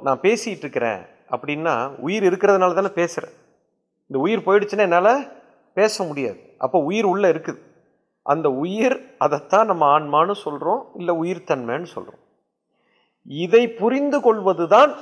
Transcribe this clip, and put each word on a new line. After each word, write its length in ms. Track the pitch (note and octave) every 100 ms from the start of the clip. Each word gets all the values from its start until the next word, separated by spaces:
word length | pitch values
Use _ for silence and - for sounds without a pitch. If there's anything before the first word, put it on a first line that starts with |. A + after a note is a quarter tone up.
நான் 200 | C#3 C3+
பேசிட்டு 420 | F#3+ A3+ A#3 F3+
இருக்கிறேன் 380 | C#3+ B2+ A#2 G2 F2 _ _
அப்படின்னா 440 | B2 D3 D3 E3 B2 C3+ B2+
உயிர் 260 | C3+ G#3+
இருக்கிறதுனால 500 | F#3+ F#3 G3 G3 F3+
தானே 180 | E3+ G3
பேசுறேன். 400 | F#3+ E3+ - - - _ _ _ _ _ _ -
இந்த 80 | C3+
உயிர் 280 | E3 A3+ F#3
போயிடுச்சுன்னா 420 | G3+ G3+ G3+ G3
என்னால 220 | E3+ G3+ C4+ B3 - _ _ _ -
பேச 280 | G#3+ G#3+
முடியாது. 360 | F3+ C#3+ B2 F#2 - -
அப்போ 200 | C3 F3+
உயிர் 260 | D3 G#3 G#3
உள்ள 180 | F#3 G3
இருக்குது. 320 | D#3+ D#3 C#3 - _ _ _ _ _ -
அந்த 220 | D3+ D#3 C3
உயிர், 400 | E3+ G#3 - - - -
அதைத்தான் 500 | D3 D3 - G3 A3
நம்ம 160 | F3 D3
ஆன்மான்னு 460 | D3+ D3 D3 F3 G3+
சொல்றோம், 440 | - D3 D3+ A#3 -
இல்ல 160 | - F3
உயிர் 320 | E3+ E3+ F3 -
தன்மைன்னு 440 | C#3+ A#2 C3+ F3
சொல்றோம். 320 | - F#2+ - _ _ _ _ _ _ _ _ _ _ -
இதை 300 | C#3+ F3 A3+ A#3+
புரிந்து 500 | A3+ G#3+ C4 C#4+ C#4+
கொள்வதுதான் 720 | A#3+ A3 F#3+ E3+ E3 G#3 C#4+ -